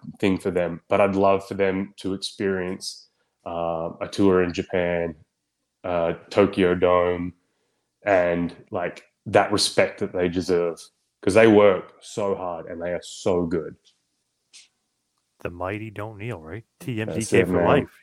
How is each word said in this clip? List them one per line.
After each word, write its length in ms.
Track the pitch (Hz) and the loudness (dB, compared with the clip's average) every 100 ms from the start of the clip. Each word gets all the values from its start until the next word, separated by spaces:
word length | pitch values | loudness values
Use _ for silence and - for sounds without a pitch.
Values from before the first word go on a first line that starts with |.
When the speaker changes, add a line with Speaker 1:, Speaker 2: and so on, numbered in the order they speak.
| - - | -12 -4
Speaker 1:
thing 180 | 101 92 | -2 0
for 120 | 98 | -2
them, 300 | 90 87 82 - | -2 -2 -6 -2
but 140 | 101 | 2
I'd 140 | 98 98 | 2 4
love 280 | 98 98 - | 2 2 -2
for 100 | 98 | -2
them 380 | 98 95 98 - | 0 0 -6 -8
to 160 | 95 | -8
experience, 960 | 95 - - 98 95 90 95 - - _ _ _ _ 92 | -8 -8 -6 -4 -4 -4 -8 -12 -14 _ _ _ _ -10
uh, 440 | 85 85 82 82 80 | -6 -4 -4 -6 -8
a 80 | 95 | -8
tour 340 | - 98 92 | 0 2 4
in 120 | 87 | 2
Japan, 640 | 85 90 92 87 87 85 80 _ _ _ _ _ _ | -4 -4 -4 -2 -2 -4 -8 _ _ _ _ _ _
uh, 300 | 92 87 85 85 - | -6 -2 -2 -4 -2
Tokyo 440 | - 95 - 90 90 | 2 2 4 2 4
Dome, 580 | 90 90 87 87 87 - _ _ _ _ _ _ | 4 4 2 -2 -6 -10 _ _ _ _ _ _
and, 520 | 104 95 87 85 85 - - | 0 2 2 0 -2 -6 -10
like, 320 | 101 87 - - _ - | -8 -8 -10 -18 _ 0
that 260 | 101 98 | 2 2
respect 480 | 101 - - 95 - | 0 0 2 0 -2
that 140 | 101 | -6
they 160 | 90 90 | -2 -2
deserve, 500 | 87 90 87 85 80 - _ _ _ | 0 0 0 0 -4 -12 _ _ _
'cause 120 | - | 2
they 140 | 101 113 | 6 8
work 460 | 104 104 90 82 - | 8 8 4 -2 -18
so 360 | - - 101 95 | -12 -6 -4 -4
hard 320 | 92 82 82 | -6 -10 -12
and 140 | 85 | -10
they 120 | 87 | -8
are 80 | 87 | -8
so 420 | - - 110 90 87 | -10 -6 -2 0 0
good. 300 | 85 76 - _ _ _ _ _ _ _ - - _ _ _ _ _ _ _ | -4 -6 -12 _ _ _ _ _ _ _ -20 -20 _ _ _ _ _ _ _
Speaker 2:
The 80 | 85 | -12
mighty 400 | 87 92 107 110 | -8 -8 -6 -10
don't 260 | 101 107 104 | -12 -14 -12
kneel, 240 | 110 98 | -10 -10
right? 240 | 78 101 - _ | -12 -16 -16 _
T 220 | - 110 | -8 -6
M 80 | 95 | -4
D 40 | |
K 60 | 82 | -6
Speaker 1:
That's 140 | 110 | 0
it, 140 | 101 90 | 2 2
Speaker 2:
for 60 | |
Speaker 1:
man. 120 | 90 87 | 2 4
Speaker 2:
life. 340 | 135 - - | 2 0 -8